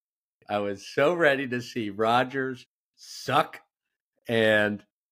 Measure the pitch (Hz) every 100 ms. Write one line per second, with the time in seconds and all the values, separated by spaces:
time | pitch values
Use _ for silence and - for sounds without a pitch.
0 | _ _ _ _ - 104 101 98 - -
1 | 143 175 151 135 135 123 120 123 104 98
2 | 110 123 127 135 131 123 - _ _ _
3 | - - - 139 - - _ _ _ _
4 | _ _ - 117 110 107 104 104 _ _
5 | _